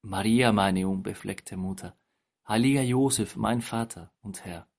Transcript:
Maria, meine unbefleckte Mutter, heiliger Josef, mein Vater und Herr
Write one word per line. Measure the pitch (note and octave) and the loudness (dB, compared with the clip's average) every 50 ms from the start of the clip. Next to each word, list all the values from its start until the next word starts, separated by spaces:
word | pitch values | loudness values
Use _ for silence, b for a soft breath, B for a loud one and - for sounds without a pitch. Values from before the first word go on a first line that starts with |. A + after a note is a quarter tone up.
Maria, | - G#2 F#2+ F#2+ G2 A2 A2+ A#2+ B2+ A#2+ | -10 -6 -6 -2 2 4 4 6 6 6
meine | G#2+ G2+ G2 G2 F#2 F#2 F#2 | 4 4 4 4 2 2 0
unbefleckte | F#2+ F#2+ F#2+ F#2+ - G2 - - G2+ G2 - _ - G2+ | 0 -2 -2 -4 -6 -8 -8 -8 -8 -8 -8 _ -12 -8
Mutter, | F#2 F#2 F#2+ F#2+ F#2+ - F2 - _ _ _ _ _ _ _ _ _ _ | -6 -6 -6 -6 -8 -10 -14 -16 _ _ _ _ _ _ _ _ _ _
heiliger | - G#2+ A2+ A#2+ C3+ C#3 C#3 C3 | 0 2 2 4 4 4 2 2
Josef, | B2 B2 B2+ C3+ C3+ C3 - A2 - - | 2 2 2 2 2 2 0 -2 -4 -4
mein | - A2 G#2+ A#2 A#2+ | -2 -2 0 0 -2
Vater | A#2 - - A#2 A2+ A2+ - F2 E2+ F2 _ _ | -2 -4 -4 -4 -4 -4 -8 -14 -16 -18 _ _
und | _ G2 F#2+ - - | _ -14 -14 -12 -12
Herr | F#2+ F2 E2+ F2 _ _ | -12 -12 -12 -14 _ _